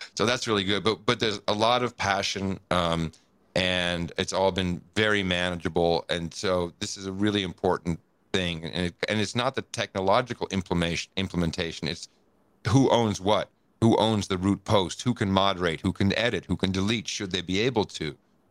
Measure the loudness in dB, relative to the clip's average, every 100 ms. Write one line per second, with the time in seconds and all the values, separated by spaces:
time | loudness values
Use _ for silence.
0 | -8 -2 0 0 0 0 2 0 0 0
1 | 0 0 0 -2 -2 2 2 2 0 -2
2 | 0 0 -2 -2 -4 -4 -2 0 2 0
3 | -2 -8 _ _ _ -2 0 0 -2 -2
4 | -4 -4 -4 0 0 2 -2 -4 -4 0
5 | 2 2 0 0 -2 -2 -2 2 2 2
6 | 0 -4 -4 -4 -2 0 -2 -6 -10 -8
7 | -8 -2 0 0 -2 -2 0 0 -2 -6
8 | _ _ _ -2 -2 -4 -6 -4 -4 -4
9 | -2 -2 0 0 -2 -2 -6 -4 -4 0
10 | 4 4 2 -4 -4 -2 0 0 0 -2
11 | -6 -6 -4 -2 -2 -2 -6 -6 -6 -8
12 | -12 _ _ _ _ _ 2 4 6 4
13 | 2 0 2 2 0 _ _ 2 4 6
14 | 4 2 -2 0 0 0 2 2 0 -4
15 | -4 -2 2 4 2 2 -2 0 -2 0
16 | 0 2 0 -2 -2 -2 0 0 -2 -2
17 | -4 -8 -4 -4 -2 0 0 0 -2 -4
18 | -8 -10 _ _ _